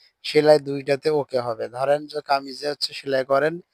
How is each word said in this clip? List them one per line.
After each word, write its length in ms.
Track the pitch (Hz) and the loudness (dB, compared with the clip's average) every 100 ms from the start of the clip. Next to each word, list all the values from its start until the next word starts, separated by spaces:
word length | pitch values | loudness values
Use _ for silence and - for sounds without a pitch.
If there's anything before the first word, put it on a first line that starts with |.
| _ _ | _ _
সেলাই 360 | - 151 151 151 | 0 4 6 6
দুইটাতে 520 | 139 143 135 139 156 | 4 -6 -2 -2 0
ওকে 280 | 151 131 127 | -2 -2 -4
হবে। 280 | 120 110 113 | -4 -6 -8
ধরেন 380 | 120 135 147 151 | -4 0 0 -2
যে 140 | 147 | -12
কামিজে 440 | - 139 139 127 143 | -2 -2 -2 -8 -8
হচ্ছে 240 | 147 - | -6 -8
সেলাই 320 | - 139 131 | -8 -4 -2
করেন 360 | 131 139 151 170 - | 2 2 2 -2 -10